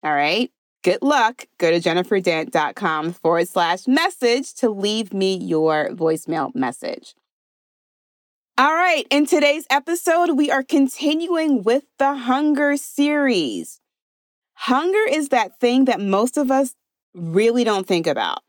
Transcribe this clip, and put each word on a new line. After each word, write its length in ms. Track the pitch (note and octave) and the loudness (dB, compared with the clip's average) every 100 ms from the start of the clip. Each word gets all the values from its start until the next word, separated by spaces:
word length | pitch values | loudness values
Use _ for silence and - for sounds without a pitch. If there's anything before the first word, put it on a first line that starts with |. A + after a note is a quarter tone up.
All 120 | D#3 | -2
right? 360 | D3 D3 F#3+ B3 _ _ _ | 0 0 -2 -4 _ _ _
Good 160 | - F#3 | -2 0
luck. 460 | C4+ D4 A3 B3+ - _ | 2 2 0 -2 -20 _
Go 120 | E3+ | 0
to 80 | E3+ | 2
jennifer 400 | E3+ E3+ F3+ G3 | 0 -2 0 0
dent 320 | F3+ D#3+ D#3+ | 0 -2 -2
dot 240 | E3+ D3+ | -2 -2
com 380 | - G3 D#3 D#3+ | -4 -4 -2 -6
forward 340 | F3 E3 E3+ F3+ | -4 0 0 0
slash 400 | G3 E3+ F#3 - | 0 0 -2 0
message 680 | C#4 F4+ - A#3+ B3 C4+ | 2 0 0 0 0 -4
to 140 | - A#3+ | -2 -2
leave 440 | G3+ G#3 G#3+ G#3+ | 0 -2 -2 -4
me 240 | G3+ F#3+ F#3+ | -2 0 -2
your 540 | F3 D#3+ D#3+ D3+ D3+ | -2 0 2 0 -2
voicemail 640 | F#3+ D#3+ D#3+ - D#3+ C3+ A#2+ | -2 -2 -2 -4 -6 -4 -4
message. 580 | B2+ A#2+ - - - _ _ _ _ _ _ _ _ _ _ _ _ _ _ - | -6 -6 -10 -10 -16 _ _ _ _ _ _ _ _ _ _ _ _ _ _ 0
All 160 | C4+ | 2
right, 320 | D#4+ F4+ D#4 - | 2 2 0 0
in 160 | C#4 | 0
today's 400 | D4 D4+ C#4+ D4+ - | 2 4 4 0 0
episode, 600 | C#4 C4+ E4+ - E4 F4 | -2 0 -4 0 2 2
we 200 | C#4+ D4 | 2 0
are 140 | F3+ | 0
continuing 1000 | E3 - C4+ - D4 D#4 E4+ E4 D#4+ B3+ | 0 2 2 0 -2 -2 -2 -2 0 0
with 220 | G3 B3+ - _ | 2 0 -2 _
the 140 | C4+ | -2
hunger 600 | C#4 A#3+ C4 D4+ C#4+ D4 C#4+ | -2 -2 0 2 2 0 -2
series. 1040 | - - C#4+ D4 C4+ G#3 C#3+ F#2+ D#2+ - _ _ _ _ _ _ _ | -6 -2 0 2 2 0 -2 -6 -10 -16 _ _ _ _ _ _ _
Hunger 540 | _ - B3 E4+ G4+ A4 | _ -2 0 0 0 0
is 200 | D4+ C#4+ | -2 0
that 320 | B3 F#3 _ | 0 0 _
thing 240 | A#3+ B3 | 2 4
that 160 | C4 G3+ | 2 2
most 360 | G3+ F#3+ B3 - | 0 0 0 0
of 140 | C4 | 0
us 240 | C4+ C4+ - _ _ _ | 0 0 -4 _ _ _
really 480 | F3+ E3 E3+ A3+ A#3+ | -12 -2 2 2 2
don't 240 | A3+ G3+ F#3 | 0 0 0
think 220 | F3+ D#3+ | -2 0
about. 320 | B2+ F#2 - | -2 -4 -6